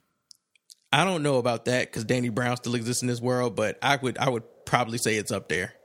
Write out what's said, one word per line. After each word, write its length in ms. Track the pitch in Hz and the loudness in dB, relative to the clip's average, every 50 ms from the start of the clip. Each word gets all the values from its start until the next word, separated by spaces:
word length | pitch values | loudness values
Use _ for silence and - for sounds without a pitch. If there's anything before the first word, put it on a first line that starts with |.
| _ _ _ _ _ - - _ _ _ _ _ _ - - _ _ _ | _ _ _ _ _ -20 -20 _ _ _ _ _ _ -20 -20 _ _ _
I 120 | - 147 170 | 2 2 4
don't 180 | 190 185 160 | 2 0 0
know 140 | 147 147 135 127 | 0 2 2 2
about 280 | 113 123 117 113 - | 2 0 -2 -2 -2
that 260 | 127 123 127 - - | 0 0 0 0 -2
'cause 120 | - 117 113 | -6 -4 -2
Danny 240 | 104 123 127 123 123 | 0 0 0 0 0
Brown 280 | 104 123 123 123 123 | 0 0 0 0 -2
still 180 | 117 - 117 120 | -2 -2 -4 -4
exists 280 | 120 110 117 123 - | -2 -2 -4 -4 -2
in 60 | 123 123 | -2 -2
this 120 | 123 117 | -2 -2
world, 340 | 117 127 127 123 123 120 95 | -2 0 0 0 0 0 0
but 240 | 95 107 101 - - | 0 0 -2 0 0
I 140 | - 131 139 | 2 2 2
would, 220 | 127 127 123 110 - | 2 0 -2 -2 0
I 100 | 123 135 | 0 0
would 140 | 123 110 - - - - - | 0 -2 -4 -10 -16 -20 -2
probably 320 | - - 123 120 110 113 117 | 2 2 2 2 0 -2 -2
say 180 | - 113 110 | 0 0 0
it's 140 | 107 101 - | 0 0 -2
up 160 | 110 98 - - | -4 -4 -2 -2
there 260 | 76 87 92 - - - | -2 -2 -2 -4 -8 -14